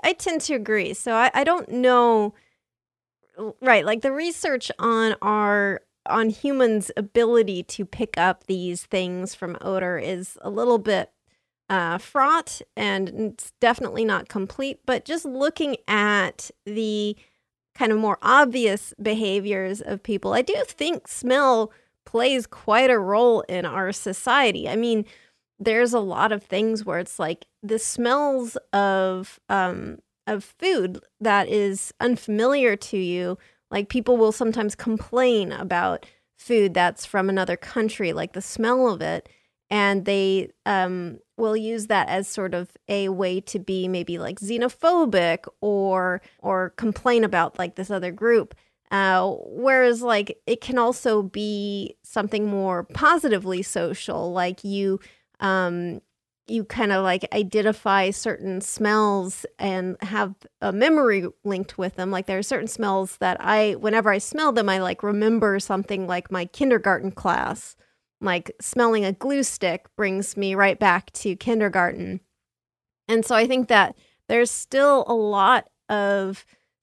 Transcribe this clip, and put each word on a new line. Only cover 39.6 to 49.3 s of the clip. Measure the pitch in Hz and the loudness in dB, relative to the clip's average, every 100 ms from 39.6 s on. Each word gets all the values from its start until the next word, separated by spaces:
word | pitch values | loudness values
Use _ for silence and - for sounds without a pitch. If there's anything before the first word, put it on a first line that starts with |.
| - | -4
And | 208 202 196 | 0 2 2
they, | 202 196 190 190 - _ 208 | 0 0 2 0 -2 _ -2
um, | 190 180 180 175 151 _ - | 0 0 -4 -8 -12 _ -4
will | 220 220 | -2 -2
use | 220 226 220 | -4 -6 0
that | 196 - | 0 0
as | 190 196 | -2 -4
sort | - 185 | -6 -4
of | 175 180 _ - | -4 -8 _ -6
a | 202 196 | -4 -2
way | 190 185 185 | -2 -2 -4
to | - 196 | -6 -8
be | 190 190 185 | -4 -4 -2
maybe, | 180 170 170 | -4 -4 -8
like, | - 196 | -8 -8
xenophobic | 202 233 247 - 330 349 277 190 170 170 - - | -6 -2 -2 0 2 4 4 4 2 0 -6 -6
or, | 208 202 196 185 180 180 - _ | -2 0 2 0 0 -4 -8 _
or | 196 185 185 | -2 -2 -2
complain | - 214 - 247 233 | -4 -4 0 2 2
about, | 214 180 170 - | 4 2 0 -2
like, | 175 - | -8 -8
this | 185 | -6
other | 196 180 | -4 -6
group. | 185 233 226 - - _ _ - | -2 2 4 2 -8 _ _ -4
Uh, | 196 190 185 185 | 0 2 2 2